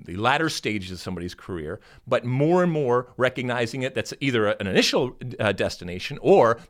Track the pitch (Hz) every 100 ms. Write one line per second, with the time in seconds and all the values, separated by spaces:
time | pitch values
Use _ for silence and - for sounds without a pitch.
0 | - 90 117 147 160 - 120 107 92 90
1 | 98 87 90 - - 87 76 95 - -
2 | - 123 123 131 151 180 175 151 127 123
3 | 123 - 123 131 123 123 117 135 127 113
4 | - - 135 120 104 107 98 107 247 208
5 | 123 - 127 - 107 95 98 - 87 90
6 | - 143 127 190 113 117